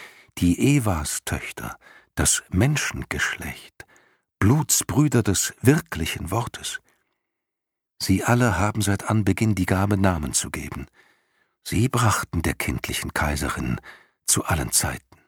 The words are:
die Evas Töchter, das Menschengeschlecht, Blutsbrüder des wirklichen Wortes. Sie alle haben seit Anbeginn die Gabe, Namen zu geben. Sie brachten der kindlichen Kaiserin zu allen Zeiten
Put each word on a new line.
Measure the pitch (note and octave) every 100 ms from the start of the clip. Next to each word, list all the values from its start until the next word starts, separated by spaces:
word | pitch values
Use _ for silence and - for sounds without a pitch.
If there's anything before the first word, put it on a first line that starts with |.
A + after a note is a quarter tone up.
| - - _ -
die | F2+ E2+ B2+ C#3+
Evas | A2 E2 D2 - -
Töchter, | D2 - - A#1 - - - _
das | - - - -
Menschengeschlecht, | F2+ C3 D3 - - - - - - - - - - - _ _ _ _ _
Blutsbrüder | G2 D3+ C#3+ - - - D3+ B2
des | G#2 F#2+ - -
wirklichen | C3 D#3 - D#2 D#2+ - E2
Wortes. | A2+ A#2+ - - - _ _ _ _ _ _ _ _ _ _ _ -
Sie | - F#2+
alle | - A#2+ A#2+ F2+
haben | G#2 A2
seit | G2+ G2 -
Anbeginn | G#2+ G2+ F#2+ A2
die | F#2+ F#2
Gabe, | F#2 G2+ G2+
Namen | G2 E2+ C#2+
zu | - -
geben. | - C#2+ D2 C#2+ _ _ _ _ _ _ _
Sie | - - A#2+
brachten | A#2+ A#2 - - E2+
der | -
kindlichen | - - C2 - - -
Kaiserin | - D2+ C#2+ C#2+ - B1 A#1+ - - _ _ -
zu | -
allen | - D#2+ -
Zeiten | - - - - _